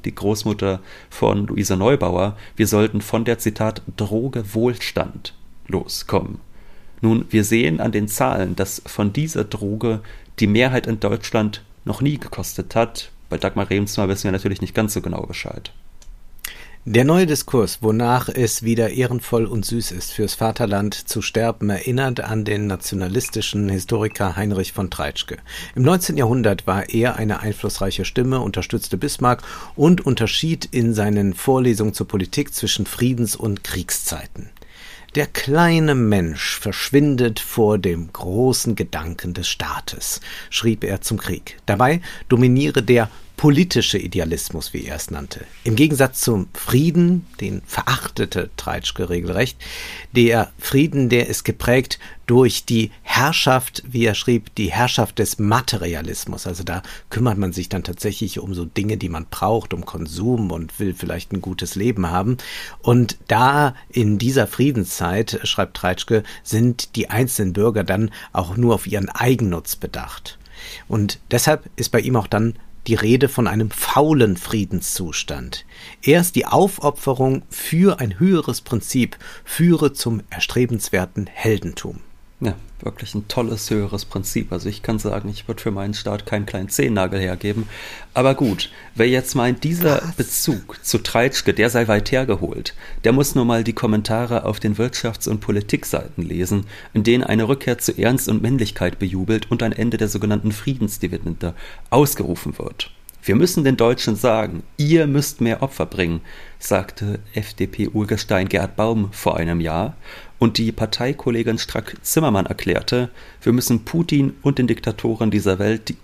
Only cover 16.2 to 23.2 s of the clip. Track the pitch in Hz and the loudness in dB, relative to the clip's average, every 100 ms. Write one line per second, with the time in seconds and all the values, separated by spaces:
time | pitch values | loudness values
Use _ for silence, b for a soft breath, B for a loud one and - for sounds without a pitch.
16.2 | - - B B B B 120 113 135 175 | -18 -14 B B B B 2 4 6 6
17.2 | 180 143 - 127 98 - 110 110 120 123 | 6 2 2 2 2 0 0 2 2 2
18.2 | - 131 117 - 113 113 110 127 123 123 | 0 0 0 0 0 2 2 2 0 -2
19.2 | - 117 113 117 - 117 107 90 - - | 0 0 0 -2 -2 -2 -4 -6 -6 -2
20.2 | 101 - 113 110 113 101 104 - - 113 | -2 0 -2 0 0 0 0 -4 -6 -6
21.2 | - 113 117 113 104 98 - 123 135 120 | -2 0 0 0 -2 -2 -2 0 0 -2
22.2 | 110 110 107 104 104 92 - 98 92 113 | -4 -2 -2 -2 -2 -4 -4 -4 -2 -2